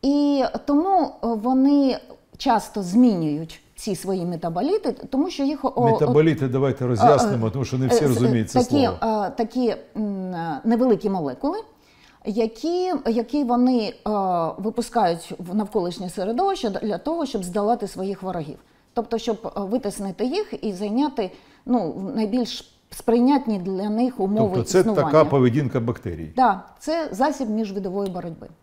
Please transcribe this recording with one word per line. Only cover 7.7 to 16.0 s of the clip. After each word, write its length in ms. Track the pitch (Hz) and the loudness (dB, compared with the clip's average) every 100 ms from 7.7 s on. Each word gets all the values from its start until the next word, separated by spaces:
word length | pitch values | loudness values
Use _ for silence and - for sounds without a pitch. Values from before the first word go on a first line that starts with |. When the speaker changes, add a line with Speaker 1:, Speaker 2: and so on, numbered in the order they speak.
| 131 | -2
Speaker 2:
не 100 | 131 | 2
всі 180 | 240 147 | 4 4
Speaker 1:
е, 20 | |
Speaker 2:
розуміють 420 | 113 123 120 110 | 4 4 2 2
це 80 | 254 | 0
Speaker 1:
такі, 220 | 247 294 240 | 2 4 2
Speaker 2:
слово. 120 | - 226 220 196 | 0 -2 -2 -4
Speaker 1:
е, 40 | |
такі, 460 | - 220 254 240 190 - - | -4 -4 0 0 -2 -8 -6
м, 360 | 214 196 185 | -6 -4 -6
е, 280 | 175 165 139 | -6 -6 -4
невеликі 460 | 220 233 254 233 214 | 0 2 4 2 2
молекули, 500 | 190 147 127 269 392 440 _ _ _ _ _ - | -2 -4 -4 -4 -6 -10 _ _ _ _ _ -8
які, 680 | 208 226 226 311 349 370 339 - | -2 -2 -2 -4 -2 -2 -2 -2
які 360 | 226 226 294 | -2 -2 -2
вони, 500 | 254 240 247 247 208 - - | 0 2 2 2 -2 -6 -4
е, 20 | 208 190 175 160 165 | -2 0 0 -2 -4
випускають 760 | 196 233 226 233 180 170 - - | -6 -4 -4 0 0 0 -6 -14
в 160 | 180 196 | -6 -4
навколишнє 540 | 202 220 175 175 | -2 -2 -2 -6